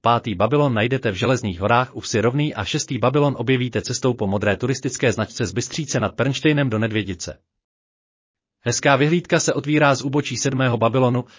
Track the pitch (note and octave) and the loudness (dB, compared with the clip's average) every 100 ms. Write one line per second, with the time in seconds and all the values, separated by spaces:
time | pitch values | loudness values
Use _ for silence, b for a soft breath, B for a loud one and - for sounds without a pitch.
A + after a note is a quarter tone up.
0 | A#2+ A#2+ A#2 F#2 A2+ D3 C#3+ A2 A#2+ C3 | 0 2 0 0 2 4 2 2 0 0
1 | A#2 F2+ A#2+ B2 G#2 E2+ G#2 A#2+ B2+ - | -2 0 0 0 -2 -2 2 2 2 -6
2 | - A2+ A#2+ C#3 D3 A2 G2 D3+ - B2+ | -2 0 2 0 -2 -4 -4 -4 -4 -2
3 | A#2+ D3 C#3+ B2+ A#2+ C3 B2 A2 - B2 | 0 2 2 0 0 0 0 -4 -4 -2
4 | C3 A#2+ G2+ G2+ G2+ F#2+ C3 B2+ C3+ - | -2 0 -2 0 0 0 -2 -2 -4 0
5 | B2+ G#2+ G#2+ - G#2 G2+ - - D3 B2+ | 0 0 -4 -4 -4 -4 -6 -6 -4 -2
6 | G#2 - B2+ B2+ D#3 D3 C3+ A2 A2 G#2+ | -2 0 -2 0 2 2 0 0 -2 -2
7 | G2 F2 - - _ _ _ _ _ _ | -4 -8 -10 -14 _ _ _ _ _ _
8 | _ _ _ _ _ _ A#2+ - C#3+ C3 | _ _ _ _ _ _ -4 0 2 4
9 | D3 E3+ - E3 D#3 D3 C#3 D3+ C#3+ C3+ | 4 2 2 0 2 -2 0 2 4 2
10 | C#3 D3 - A#2+ C#3 B2+ C3 A#2 A2+ B2+ | 0 -2 -2 -4 -2 0 0 2 2 2
11 | B2 B2 - | 2 0 -4